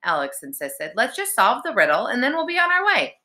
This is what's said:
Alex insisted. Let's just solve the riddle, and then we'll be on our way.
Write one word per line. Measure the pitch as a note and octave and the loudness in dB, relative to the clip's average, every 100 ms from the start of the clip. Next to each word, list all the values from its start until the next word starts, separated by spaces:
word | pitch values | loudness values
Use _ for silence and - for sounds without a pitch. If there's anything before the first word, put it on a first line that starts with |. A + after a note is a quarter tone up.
Alex | F3 D#3+ C#3 - | 0 0 -2 -6
insisted. | C#3+ C#3 C#3+ - D3+ F#3 | -12 -10 -10 -8 -10 -2
Let's | A#3+ - | -2 -2
just | G4 - | -6 2
solve | G3 B3+ | 4 4
the | F4 | -2
riddle, | A#3 D#3 D3+ A3 | 2 4 4 0
and | B3 | 0
then | C4 D#4+ | 0 -2
we'll | E4 | -2
be | F4 | 0
on | F4 | 2
our | F4+ G4 | 2 2
way. | F#4 D3 - | 2 0 -6